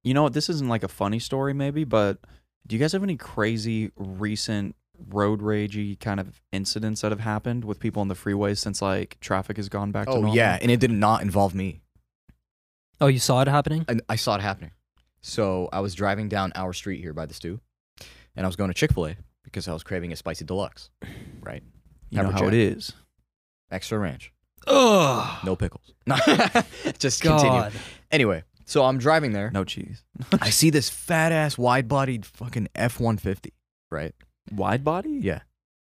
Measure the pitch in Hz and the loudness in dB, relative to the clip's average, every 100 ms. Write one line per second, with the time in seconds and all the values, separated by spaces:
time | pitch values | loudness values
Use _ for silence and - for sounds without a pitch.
0 | 123 139 147 151 165 156 127 113 - - | 0 4 4 2 -2 -2 0 0 -2 -2
1 | 101 113 - 135 139 139 139 147 139 110 | -2 -2 -4 -4 -2 -2 -2 -2 2 4
2 | 101 95 - - _ _ - 113 156 190 | 4 0 -8 -20 _ _ -4 0 0 0
3 | 196 143 - - 107 113 113 110 104 - | -2 -4 -6 -2 0 0 -2 -2 -4 -6
4 | 95 92 104 107 - 104 101 - _ - | -10 -4 -4 -2 -2 -2 -4 -8 _ -20
5 | 98 101 104 107 104 107 104 104 101 98 | -4 2 2 2 0 0 -2 -4 -6 -6
6 | 110 98 95 - _ 95 98 107 110 107 | -4 -4 -6 -12 _ -6 -4 -4 -4 -2
7 | 107 104 110 107 123 120 107 98 113 107 | -2 -2 -2 -2 -2 -4 -6 -6 -4 -2
8 | 98 90 104 101 101 101 104 98 98 98 | -2 -4 -2 0 0 -2 -4 -2 -2 -2
9 | 95 - - 95 95 101 98 101 101 104 | -4 -8 -4 -2 -2 -8 -8 -6 -4 -4
10 | 107 127 107 113 110 87 120 120 123 107 | -2 0 2 4 4 4 4 4 4 4
11 | 107 113 101 98 98 95 95 85 _ _ | 4 4 2 2 2 0 -6 -8 _ _
12 | _ _ _ _ _ _ _ _ _ - | _ _ _ _ _ _ _ _ _ 2
13 | 139 127 - 127 135 143 143 160 156 113 | 4 4 4 4 4 2 2 -2 0 -2
14 | - 110 123 101 101 95 78 - _ _ | -2 -2 0 0 -2 -6 -10 -20 _ _
15 | _ _ - - 101 92 90 95 98 87 | _ _ -8 -2 0 0 -2 -4 -4 -2
16 | 101 101 104 101 95 - 92 90 101 90 | -2 -2 -2 -2 -4 -4 -8 -8 -8 -8
17 | 85 78 80 - - 104 - _ _ - | -8 -10 -10 -10 -10 -12 -14 _ _ -20
18 | - - _ - 95 90 98 - - - | -20 -20 _ -6 -4 -2 -4 0 0 0
19 | 78 - - _ - 98 90 82 - 92 | -2 -8 -18 _ -14 -10 -8 -10 -8 -8
20 | 85 80 87 82 80 95 - - - _ | -8 -10 -10 -10 -6 -6 -6 -10 -20 _
21 | - - - - - - - _ _ _ | -16 -16 -18 -16 -14 -14 -18 _ _ _
22 | - - 98 98 98 117 98 - - - | -8 -2 0 2 2 4 2 -2 -10 -16
23 | _ _ _ _ _ _ - 92 - 110 | _ _ _ _ _ _ -12 -10 -6 -4
24 | 92 65 - _ _ _ - - 240 196 | -4 -6 -14 _ _ _ 4 6 8 6
25 | 143 123 - - 95 92 95 - _ _ | 4 2 -4 -6 -4 -2 -2 -6 _ _
26 | - 135 659 - 202 240 - - 294 - | -2 2 4 4 4 2 -2 -4 -8 -2
27 | 135 - 165 151 139 127 104 107 - - | -2 2 4 6 6 4 2 -6 -14 -20
28 | _ 156 110 82 - _ - 147 131 131 | _ 4 4 2 -4 _ 0 4 4 4
29 | 135 160 139 101 107 98 95 - - 107 | 4 4 2 -2 -2 -2 -4 -6 -12 -14
30 | _ - - - 113 - 156 147 - - | _ -14 0 0 2 4 4 4 0 -4
31 | - 160 160 160 151 131 123 127 117 139 | -2 2 2 2 0 0 2 2 2 0
32 | 131 117 - - 120 120 104 - 120 - | 0 -4 -8 -14 -8 -6 -6 -2 -2 0
33 | 117 104 101 98 - - _ _ - 78 | 0 0 -2 -6 -10 -20 _ _ -10 -8
34 | 80 - _ _ - 104 95 127 147 175 | -8 -12 _ _ -10 -4 -2 0 0 -2
35 | 311 285 101 71 - _ _ _ | -2 -4 -4 -4 -8 _ _ _